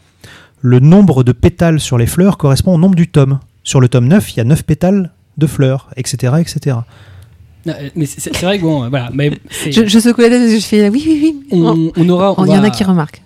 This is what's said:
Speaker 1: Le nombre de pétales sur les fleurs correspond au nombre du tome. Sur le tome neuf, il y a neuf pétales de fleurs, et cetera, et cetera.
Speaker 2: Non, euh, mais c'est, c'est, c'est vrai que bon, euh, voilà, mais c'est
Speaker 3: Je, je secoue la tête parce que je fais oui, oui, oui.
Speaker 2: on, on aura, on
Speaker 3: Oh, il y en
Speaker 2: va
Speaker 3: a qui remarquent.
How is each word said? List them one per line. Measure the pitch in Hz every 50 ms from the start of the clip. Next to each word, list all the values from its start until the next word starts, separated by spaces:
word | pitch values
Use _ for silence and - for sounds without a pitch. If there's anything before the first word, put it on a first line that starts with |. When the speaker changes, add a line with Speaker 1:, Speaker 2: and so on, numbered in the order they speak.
| _ _ _ _ - - - - - _ _ _
Speaker 1:
Le | - 123 123 127
nombre | 131 151 175 202 208 170 131 131
de | 123 120
pétales | 120 - - 170 - - 175 165 160 151
sur | - - 131
les | 120 120
fleurs | - - 170 185 202 -
correspond | - - 139 135 117 - 190 180
au | 156
nombre | 170 196 185
du | 165 170 -
tome. | - 151 135 135 139 135 - _ _ _
Sur | - - - -
le | 123 120
tome | - 127 120 127
neuf, | 175 214 - - -
il | 127
y |
a | 113
neuf | 117 160 - -
pétales | - 151 - - 180 202 196 185 160 _ _ _ _ - -
de | 151
fleurs, | 143 - - 135 131 135 135 - - -
et | - 123
cetera, | - - 117 127 123 127 165
et | 170
cetera. | - - 151 - 143 127 117 120 - - - - - - - - _ _ - - - _ _ -
Speaker 2:
Non, | 165 151 -
euh, | 143 139 -
mais | 180 147
c'est, | 135 - -
c'est, | - 180 143
c'est | 135 165
vrai | 180 208 202
que |
bon, | 165 160 156 143 123
euh, | 120
voilà, | 139 135 120 117
mais | 120 135 143 147 151 - - -
c'est | - - - 160
Speaker 3:
Je, | 135 226 226
je | 208 196 226
secoue | 214 240 226 240
la | 233 226
tête | 247 247
parce | 247 226 214
que | 220
je | 190
fais | - 214 214 208 202
oui, | 208 277 302
oui, | 320 320 294 294 320 302 277 277 -
oui. | 208 175
Speaker 2:
on, | 165 160 165 165 160 160 -
on | 175 165 180
aura, | 180 175 190 196
on | 185 185
Speaker 3:
Oh, | 190
il | 185 190
y | 196
en |
Speaker 2:
va | 202 208
Speaker 3:
a |
qui | - - 208
remarquent. | 190 185 170 151 - - - _